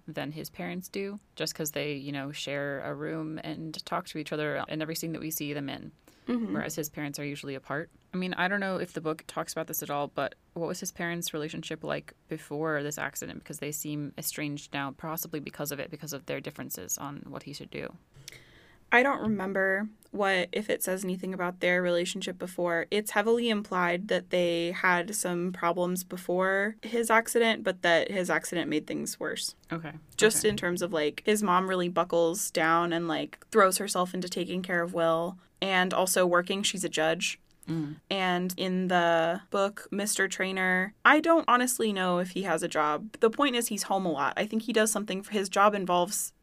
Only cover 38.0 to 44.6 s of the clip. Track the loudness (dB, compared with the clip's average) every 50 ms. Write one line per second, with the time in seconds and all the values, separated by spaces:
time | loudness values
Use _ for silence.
38 | -8 -6 -2 0 2 2 2 2 0 0 -2 -2 -2 0 0 0 2 4 4 4
39 | 6 6 6 6 4 4 2 -2 -4 -2 0 2 2 0 0 -6 -10 -6 -4 -2
40 | -2 0 2 2 0 0 0 -2 -2 -2 0 0 2 2 2 2 2 0 -2 _
41 | 6 8 8 8 8 6 6 6 6 6 6 4 4 2 0 0 0 0 2 2
42 | 2 2 2 2 0 0 -2 -4 0 0 0 0 0 0 2 2 2 2 2 0
43 | -2 -8 0 2 2 4 4 4 2 2 4 2 0 0 -2 -4 -2 0 0 0
44 | 2 0 0 2 0 0 0 0 -2 0 -2 -2